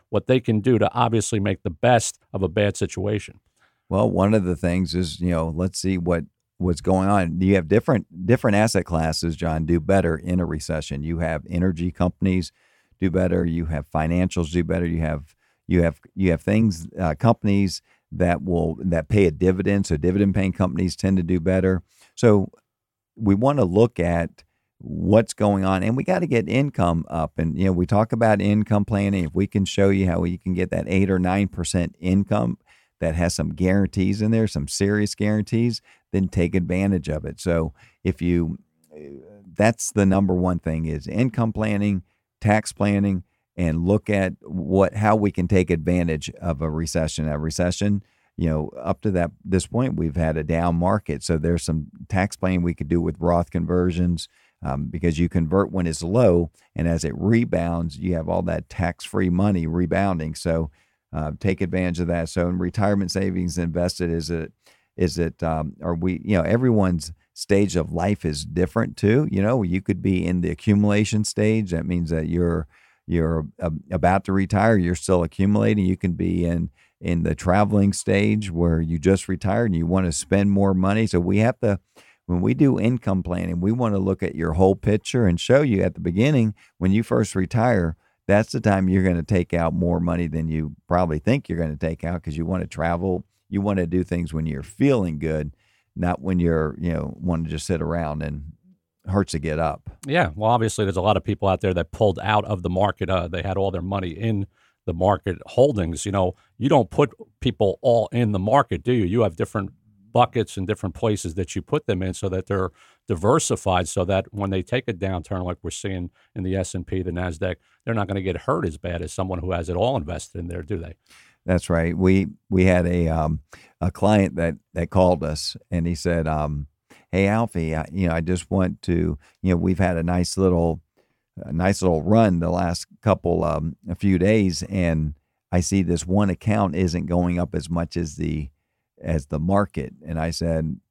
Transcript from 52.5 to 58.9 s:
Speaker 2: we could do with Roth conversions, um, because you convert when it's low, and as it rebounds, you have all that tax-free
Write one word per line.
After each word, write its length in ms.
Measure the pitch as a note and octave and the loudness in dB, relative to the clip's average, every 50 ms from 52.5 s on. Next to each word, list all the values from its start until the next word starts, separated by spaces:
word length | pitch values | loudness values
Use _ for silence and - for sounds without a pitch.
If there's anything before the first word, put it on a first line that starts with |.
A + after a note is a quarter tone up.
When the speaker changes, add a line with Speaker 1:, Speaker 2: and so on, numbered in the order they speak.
| F#2+ F2+ | 0 0
Speaker 2:
we 140 | F2 F2 E2+ | 0 -2 -2
could 140 | - D2 C#2+ | -4 -4 -2
do 120 | F2 E2+ | -2 0
with 160 | E2 E2 D2+ - | 0 -2 -4 -2
Roth 320 | E2 E2+ E2+ E2+ E2+ - | 0 2 2 2 0 0
conversions, 800 | - E2+ E2+ D#2+ F2+ F2+ F2+ F2+ E2 F2 F2+ F2 F2 E2 - - _ _ _ _ _ - | -2 -4 -2 0 0 0 0 0 0 0 0 0 0 -2 -4 -12 _ _ _ _ _ -12
um, 260 | - C#2+ C2+ C#2 C#2+ - | -8 -6 -6 -6 -6 -6
because 280 | - D2+ E2 E2+ D#2 D2+ | -6 -2 0 0 2 2
you 120 | F2 E2+ | 0 2
convert 420 | - F2 E2 D2+ F2 G2 G2 - | 2 0 0 2 2 0 0 0
when 140 | E2+ F#2+ F2+ | -2 -2 -2
it's 160 | E2+ D#2 - | -2 -4 -4
low, 480 | E2+ E2+ G2 B2 B2+ G2+ F2 F2 E2+ D#2+ _ _ _ _ - | -4 -2 2 4 4 6 6 4 2 0 _ _ _ _ -6
and 100 | - E2 | -2 0
as 160 | E2 E2 D#2+ | 0 0 0
it 140 | D#2 D2+ A#1+ | -2 -4 -4
rebounds, 800 | C2 E2+ G2+ A#2 A#2 A#2+ - F2 F2 E2+ E2+ E2+ E2+ E2+ E2 C#2+ | -2 0 2 4 4 2 2 0 -2 0 0 -2 -2 -4 -6 -6
you 160 | - F#2 F#2 | -6 -4 -2
have 160 | F2 E2 D#2+ E2+ | -2 -2 -2 -2
all 140 | F2 F2+ | -2 -2
that 260 | F2+ F2 E2 D#2+ D#2+ - | -2 -2 -4 -4 -6 -8
tax-free 600 | - - F2 E2+ | -6 -4 -2 -2